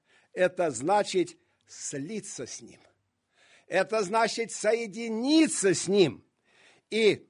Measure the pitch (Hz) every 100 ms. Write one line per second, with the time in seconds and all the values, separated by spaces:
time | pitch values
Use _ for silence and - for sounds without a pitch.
0 | _ _ _ - 180 180 170 113 147 208
1 | 196 185 170 - _ _ _ - - 143
2 | 147 220 - - 120 - 107 - _ _
3 | _ _ _ _ _ _ - 180 190 220
4 | 180 226 226 - 220 - 208 226 233 202
5 | 233 220 262 311 311 - 190 165 - 202
6 | 160 101 - _ _ _ _ _ _ 214
7 | 214 143 -